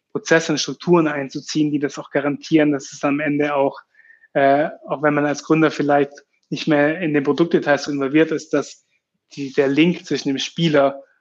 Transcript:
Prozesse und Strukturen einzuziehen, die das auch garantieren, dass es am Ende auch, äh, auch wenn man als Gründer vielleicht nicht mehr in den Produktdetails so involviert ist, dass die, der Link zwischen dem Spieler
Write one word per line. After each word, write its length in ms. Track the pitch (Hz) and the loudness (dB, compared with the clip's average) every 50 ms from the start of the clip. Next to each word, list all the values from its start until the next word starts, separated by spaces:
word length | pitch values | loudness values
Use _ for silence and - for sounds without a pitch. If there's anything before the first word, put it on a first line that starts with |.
| _ _ | _ _
Prozesse 400 | _ - - - 165 165 160 - | _ -10 0 2 2 2 2 0
und 80 | 151 135 | -2 -4
Strukturen 480 | - - 135 - - 175 175 170 160 | -4 -6 -8 -6 0 2 4 4 4
einzuziehen, 640 | 151 147 143 139 135 - 147 143 - - 156 151 151 | 0 -2 -4 -8 -8 -10 -12 -12 -6 -2 0 0 0
die 80 | 147 143 | 0 -2
das 180 | 143 139 - | -4 -4 -6
auch 140 | 160 - - | -10 -14 -4
garantieren, 600 | - 147 135 147 143 - - - 160 156 151 151 | -4 -2 -2 -2 -4 -4 -2 2 2 4 4 4
dass 220 | 143 135 143 - - | 0 -2 -6 -10 -10
es 100 | - - | -4 -2
am 160 | 143 139 147 | -2 -2 -2
Ende 360 | 156 147 147 147 147 147 147 | -2 -2 0 0 -2 0 0
auch, 240 | 139 135 139 - - - _ _ _ _ _ - _ _ _ _ | 0 0 0 -2 -6 -16 _ _ _ _ _ -20 _ _ _ _
äh, 360 | 151 139 135 139 143 156 - - - - | 2 4 4 4 4 2 -2 -4 -12 -8
auch 140 | - 156 135 | -8 -6 -2
wenn 140 | 147 147 147 | 0 0 0
man 100 | 147 147 | 2 0
als 180 | 147 139 - - | -2 -2 -6 0
Gründer 280 | - 160 160 160 147 | 0 2 4 4 2
vielleicht 400 | - - 147 143 143 143 143 - - - _ _ _ _ _ _ | 0 0 0 2 2 2 2 0 -4 -14 _ _ _ _ _ _
nicht 160 | 160 135 - | -10 -6 0
mehr 340 | - 151 143 147 151 156 185 | 0 2 2 2 0 0 -2
in 140 | 185 151 147 | -4 -2 0
den 80 | 147 139 | 0 0
Produktdetails 640 | 147 135 139 170 170 - 156 120 147 143 139 - | 0 0 0 0 2 2 0 2 2 0 0 0
so 60 | 151 | -4
involviert 380 | 147 139 139 131 143 156 160 156 | -4 -4 -4 0 2 2 2 2
ist, 240 | 160 147 - - - | 0 -6 -6 -4 -4
dass 320 | 143 131 - - _ _ _ _ _ _ _ _ _ _ _ - | -4 -4 -6 -12 _ _ _ _ _ _ _ _ _ _ _ -14
die, 200 | 147 139 135 135 | -12 -12 -4 0
der 140 | 143 139 | 0 2
Link 380 | 135 139 147 165 175 175 175 - | 2 4 4 4 2 2 -2 -4
zwischen 220 | - 147 131 - | -6 -6 -4 -2
dem 100 | 143 135 | -4 -4
Spieler 640 | 135 - - - - 170 165 151 143 139 139 139 - - _ _ _ | -4 -6 -6 -4 -2 0 2 4 4 2 2 0 -4 -14 _ _ _